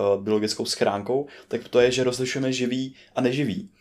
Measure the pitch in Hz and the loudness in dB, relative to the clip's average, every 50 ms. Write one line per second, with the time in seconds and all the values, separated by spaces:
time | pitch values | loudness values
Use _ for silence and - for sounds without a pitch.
0 | 104 101 101 98 98 107 107 107 104 107 - - 117 - - - 120 107 101 101 | 2 2 2 2 2 0 0 2 2 0 -2 -4 -4 -6 -2 0 0 0 0 -2
1 | 101 110 123 139 147 - - - - _ - 113 - - - 120 120 127 123 131 | -2 -2 -2 -2 -2 -4 -12 -20 -12 _ -8 -8 -8 0 4 4 4 6 4 2
2 | 127 123 120 120 131 123 - 139 135 131 131 127 123 120 127 131 131 135 131 - | 0 0 0 0 -4 -4 -2 -2 -2 -2 0 0 -2 -2 -2 -4 -4 -6 -8 -16
3 | - _ _ - 127 123 127 143 143 117 92 90 - - _ _ | -20 _ _ 0 0 0 2 0 0 -2 -2 -4 -8 -12 _ _